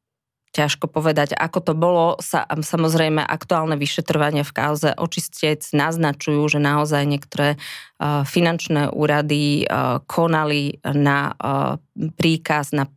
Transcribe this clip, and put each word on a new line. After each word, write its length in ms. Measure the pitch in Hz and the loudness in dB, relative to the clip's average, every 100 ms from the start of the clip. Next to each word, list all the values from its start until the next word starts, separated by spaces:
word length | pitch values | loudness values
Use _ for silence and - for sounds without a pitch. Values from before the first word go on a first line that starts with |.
| _ _ _ _ _ | _ _ _ _ _
ťažko 400 | - 147 - - | -2 0 -2 -4
povedať, 400 | - 156 151 143 - | -2 0 2 0 0
ako 200 | 165 180 | -2 -2
to 100 | 170 156 | -2 2
bolo. 400 | 170 175 165 - | 2 4 2 0
Sa-, 240 | - 156 | -2 -4
samozrejme, 800 | - 156 156 165 160 160 156 156 | -2 -4 -2 0 2 2 2 2
aktuálne 560 | - 160 - 170 160 151 | 0 -4 -2 0 0 -2
vyšetrovania 640 | 143 - 165 156 151 151 | -2 -4 -2 0 0 0
v 80 | 143 | -2
kauze 400 | - 139 147 151 - | -2 -2 0 0 0
Očistec 640 | 165 - - - 156 151 - | -4 -4 -8 -4 -2 -2 -2
naznačujú, 720 | 151 147 165 156 143 - 147 151 | 0 0 0 0 0 -2 0 2
že 80 | 147 | 2
naozaj 480 | 147 147 151 147 143 | 2 2 2 2 2
niektoré, 480 | 143 - - 147 147 - - - - | -2 -4 -2 0 0 -6 -16 -16 -6
a, 240 | 147 147 139 | -2 0 0
finančné 640 | - 170 170 - 156 147 | 2 2 0 0 0 0
úrady, 720 | - 151 147 147 147 147 143 | 0 2 2 2 0 2 0
a, 400 | - 127 131 127 | 0 0 0 -2
konali 800 | - - 165 160 151 147 143 - | -4 0 2 2 0 0 -2 -4
na, 560 | - 143 143 139 143 - | -2 2 4 2 0 -4
a, 400 | 123 139 139 143 - | -4 -2 -2 -4 -8
príkaz, 800 | - 160 - 165 160 - 151 143 | -8 -6 0 0 0 0 -2 0
na 160 | 147 139 | -2 -2